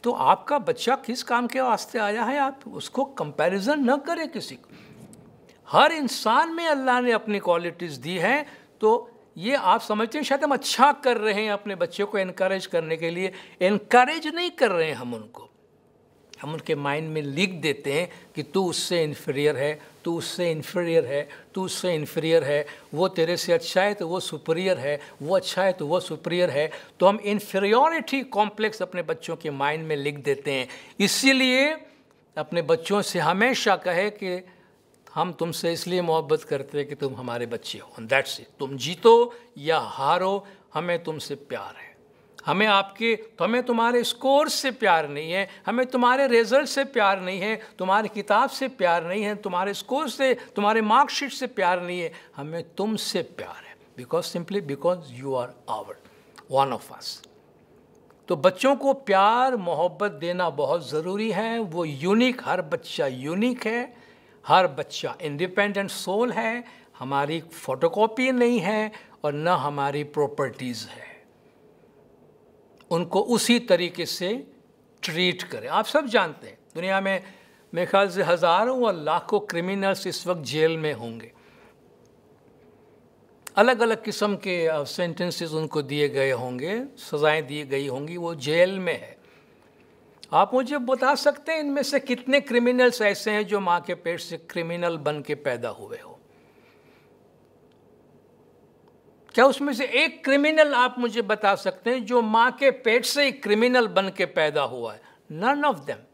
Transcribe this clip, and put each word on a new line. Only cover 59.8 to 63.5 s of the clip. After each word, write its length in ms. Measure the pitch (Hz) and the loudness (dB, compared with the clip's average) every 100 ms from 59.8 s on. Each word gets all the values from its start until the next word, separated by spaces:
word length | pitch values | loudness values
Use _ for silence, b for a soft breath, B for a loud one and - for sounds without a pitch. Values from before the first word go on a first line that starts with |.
| 175 165 202 | 0 0 -4
देना 400 | 151 170 180 175 | -4 -6 -2 -2
बहुत 400 | 143 139 170 135 | 2 2 2 0
ज़रूरी 420 | 151 170 202 220 | -4 -2 -4 -2
है। 260 | 185 226 233 | -2 -2 -4
वो 260 | 208 160 | -4 -4
यूनिक, 580 | 165 135 170 220 254 247 | -4 -2 2 4 4 2
हर 180 | - 180 | -4 -4
बच्चा 440 | 160 165 - - 143 | -2 -6 -6 -2 -2
यूनिक 600 | 127 139 180 240 | -2 -4 0 0